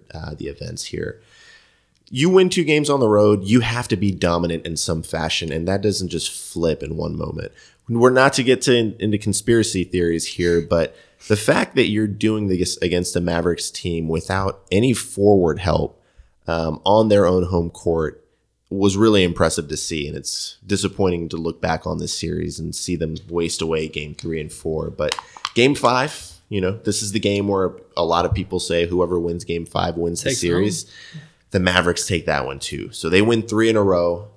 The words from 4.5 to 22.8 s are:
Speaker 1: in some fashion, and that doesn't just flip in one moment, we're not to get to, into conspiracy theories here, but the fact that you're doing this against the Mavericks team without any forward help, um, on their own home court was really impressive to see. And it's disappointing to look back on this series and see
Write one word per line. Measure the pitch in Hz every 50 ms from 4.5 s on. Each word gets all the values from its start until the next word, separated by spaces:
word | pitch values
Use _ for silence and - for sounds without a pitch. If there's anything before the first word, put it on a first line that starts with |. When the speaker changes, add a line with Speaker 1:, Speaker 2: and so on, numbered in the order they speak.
| 85 82 -
Speaker 1:
in | 87 82
some | 76 - - 85 80 80
fashion, | - - 80 78 80 - - - 82 71
and | 80 82 90
that | 95 98
doesn't | 98 107 95 87 92 85
just | 85 80 - -
flip | - - - - - 87 82 82 76 - -
in | 73 78 78
one | 78 80 80
moment, | 80 78 78 78 78 - - _ - - - _ _ _ - 113 117
we're | 117 127
not | 127 127 131 135 -
to | - 127
get | 120 127 127 -
to, | - 123 120 113 107 98 - -
into | 107 104 104
conspiracy | - 110 98 - - - 117 113 107 - - 92 87
theories | - - 90 87 85 82 82 78 -
here, | - - 87 87 85 85
but | 80 73 87 82 80 - - - - _ _ _ - -
the | 107 104
fact | - - 151 190 220 - -
that | - 117 82
you're | 104 107 110 107
doing | 98 104 107 110 107 107 104 98
this | 92 87 90 87 - -
against | - 90 85 90 90 - -
the | 90
Mavericks | 87 87 85 85 85 87 85 - - -
team | - - - 90 85 82 82 80
without | 80 - - - 95 95 98 98 - - _ -
any | 90 98 117 135 120
forward | - - - - - 101 104 104 98 87 82 76 -
help, | 92 92 80 80 76 - - _ _ _ _ _ - _ _ _ _ -
um, | 85 82 80 80 78 - -
on | 92 101 110 113 110
their | 104 101 98
own | 87 92 92 90
home | 85 92 87 85 85
court | - - - 85 82 82 80 73 - - _ _ _ _ _ _ _ _ _ -
was | - 98 98 101 95 98
really | 113 113 107 101 92
impressive | 87 85 - 87 82 - - 80 73
to | 78 76
see. | - - 85 78 71 73
And | 76 -
it's | - - - - - - - _ -
disappointing | 95 101 92 98 95 - - 101 92 90 85 85 80
to | - 82
look | 82 82 80 -
back | - 87 82 82 -
on | 82 80 82
this | 80 82 - -
series | - 82 82 80 82 82 78 -
and | 82 80 80
see | -